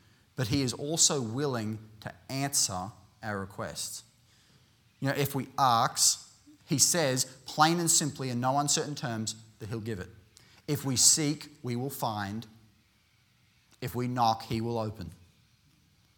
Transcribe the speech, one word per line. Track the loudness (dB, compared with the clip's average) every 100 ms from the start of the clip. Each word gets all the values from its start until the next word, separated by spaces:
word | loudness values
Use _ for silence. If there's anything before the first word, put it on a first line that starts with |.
| _ _ _
but | -4 0
he | 2
is | 0
also | -2 -4 2 2 2
willing | -2 -2 -2 -2 -4 -8 -12 -14
to | -14 -14 -10
answer | -4 -2 0 0 -2 -6 -12 -20 _
our | -6 -6
requests. | -6 -8 -8 -8 -10 -10 -16 _ _ _ _ _ _ _ _ _
You | -2
know, |
if | 0 0
we | -2 -4 2
ask, | 4 6 4 4 2 2 -8 -20 -20 -20
he | -4 2
says, | 4 4 2 2 -2 -8 -10
plain | 4 6 6
and | 4
simply, | 2 2 -4 -4
in | 0
no | 2 2
uncertain | 2 0 -2 -6
terms, | -4 -4 -6 -8 -18 _
that | -8
he'll | -8
give | -6 -8
it. | -10 -16 _ -20 -20 -14 -4
If | -2
we | 0 4
seek, | 4 6 2 -2 -10 -12
we | -6 -4
will | -4
find. | -4 -2 -2 -4 -6 -10 -20 -20 _ _ _ _ _ _ _ _ _ _ _
If | -6
we | -2 -2
knock, | 4 4 4
he | 0 -2
will | -2 -2
open. | -4 -6 -12 -14 -20 _ _ _ _ _ _ _ _